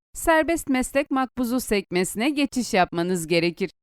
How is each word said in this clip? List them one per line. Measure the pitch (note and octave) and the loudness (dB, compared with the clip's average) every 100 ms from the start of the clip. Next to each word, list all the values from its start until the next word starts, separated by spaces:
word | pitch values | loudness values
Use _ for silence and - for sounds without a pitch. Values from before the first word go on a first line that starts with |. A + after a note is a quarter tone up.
| _ | _
serbest | - - D#4+ D4+ E4 - | -4 2 2 2 -2 0
meslek | B3+ B3 C4+ - | -2 0 -2 0
makbuzu | C4+ B3 - A#3+ B3+ | -2 -2 -2 -2 -2
sekmesine | - G3+ - F3+ F#3 - C4+ | 0 -2 0 0 0 0 -2
geçiş | C#4+ C#4 B3+ A3 | 0 0 -2 0
yapmanız | G3 F3 E3+ F3 F#3 D#3 | 2 2 0 -2 -2 0
gerekir. | E3+ F3 E3 F#3 - | 0 0 -2 -6 -8